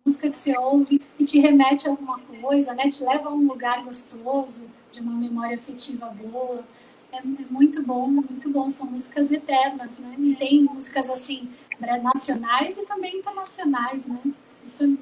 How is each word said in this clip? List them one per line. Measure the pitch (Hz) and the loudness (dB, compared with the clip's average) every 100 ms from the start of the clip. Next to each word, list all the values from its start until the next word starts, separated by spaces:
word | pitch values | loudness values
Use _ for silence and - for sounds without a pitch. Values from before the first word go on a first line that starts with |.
| 285 | 0
música | 285 302 | 0 0
que | 277 | 0
você | 294 247 | 0 0
ouve | 254 285 277 277 - - | 2 4 4 2 0 -2
e | |
te | 285 294 | 4 6
remete | 294 285 269 285 302 | 8 8 8 4 0
a | |
alguma | 285 269 247 - 226 | -4 -6 -10 -12 -8
coisa, | 254 285 254 240 | 0 2 2 0
né? | 277 | -2
Te | - | 0
leva | 254 294 294 | 0 0 0
a | |
um | 294 285 | 2 2
lugar | 247 240 247 | 2 -2 -2
gostoso, | 247 247 - 226 233 269 262 240 226 - _ | -2 -2 -2 -6 -4 -2 -2 -6 -8 -18 _
de | 240 | -10
uma | 233 233 | -6 -4
memória | 240 233 233 240 | -4 -4 -6 -8
afetiva | - 254 - 240 233 | -10 -10 -8 -8 -12
boa. | 208 220 240 254 240 240 - - _ _ | -14 -10 -8 -6 -8 -12 -20 -20 _ _
É, | 254 | -10
é | 262 277 254 | -8 -8 -6
muito | 254 294 302 | 4 4 4
bom, | 254 247 254 | -4 -2 2
muito | 285 269 254 294 | 0 0 -6 -4
bom. | 277 269 | -2 -2
São | - 269 | -4 -6
músicas | 247 - 294 285 | -6 -4 0 0
eternas, | 294 - 262 277 277 240 - | 0 0 2 2 -2 -8 -10
né? | 247 254 | -10 0
E | 285 269 | 0 2
tem | 269 294 | 4 6
músicas, | 277 269 - 269 262 | 6 2 -2 0 0
assim, | 254 - 269 247 - - - 233 240 | 2 0 -2 -10 -16 -16 -8 -4 0
nacionais | 240 262 - 233 233 247 311 392 | 2 2 2 0 0 0 0 -6
e | 403 | -8
também | 403 370 381 | -8 -6 -8
internacionais, | 403 403 - - 311 254 247 269 254 | -8 -8 -6 -2 0 0 -2 -4 -6
né? | 247 277 - _ - | -6 -6 -6 _ -18
Isso, | - - 285 277 | -8 0 2 2